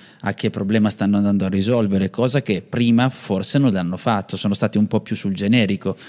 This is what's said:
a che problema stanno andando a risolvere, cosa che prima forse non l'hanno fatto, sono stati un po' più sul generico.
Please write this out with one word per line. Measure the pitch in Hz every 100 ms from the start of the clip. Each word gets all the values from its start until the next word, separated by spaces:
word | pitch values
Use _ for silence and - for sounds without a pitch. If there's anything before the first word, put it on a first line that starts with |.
| - -
a | 101
che | 98 107
problema | - 98 110 107
stanno | - 101 101
andando | 101 101 95
a |
risolvere, | 95 98 120 104 98 95
cosa | - 127 139
che | - 92
prima | - 117 120 117 131
forse | - - 95 98 143
non | 135
l'hanno | 95 87 92
fatto, | 123 104 - 95
sono | 104
stati | 98 110 104
un | 104
po' | 110
più | - 107
sul | 101
generico. | 92 101 120 98 95 95 -